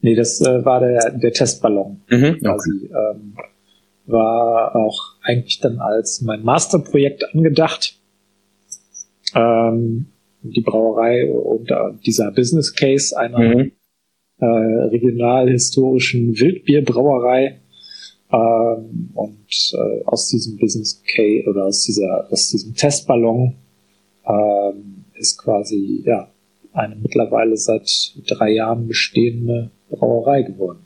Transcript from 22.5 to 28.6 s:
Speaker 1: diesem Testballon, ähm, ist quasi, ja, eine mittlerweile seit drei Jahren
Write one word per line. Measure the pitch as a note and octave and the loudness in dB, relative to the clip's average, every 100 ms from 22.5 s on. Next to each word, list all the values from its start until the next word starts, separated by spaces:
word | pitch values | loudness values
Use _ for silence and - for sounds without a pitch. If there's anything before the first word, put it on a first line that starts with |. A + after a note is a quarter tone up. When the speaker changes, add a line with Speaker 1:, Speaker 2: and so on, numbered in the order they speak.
Speaker 1:
diesem | A2+ G#2+ | -4 -6
Testballon, | A#2+ D3 C#3+ - B2 A2+ A#2 B2+ - _ _ _ _ _ _ - | -2 0 0 0 2 2 2 -2 -2 _ _ _ _ _ _ -4
ähm, | G2+ G#2 G2+ G2+ G2 G2+ F#2+ - | 0 2 2 0 -4 -16 -20 -20
ist | - G2+ - | -6 -6 -4
quasi, | - G#2 G#2 G#2+ G2 G2+ | -2 -2 -2 -4 -4 -4
ja, | - A2 - _ _ _ _ | -2 -2 -4 _ _ _ _
eine | F3 A2 G#2+ | -8 -6 -6
mittlerweile | A2 - G#2+ A2+ A2+ A2 | -2 -2 0 0 0 0
seit | - A2 - - - - - | 0 -2 -2 -4 -4 -8 -6
drei | - A2 | -2 0
Jahren | A2 | 0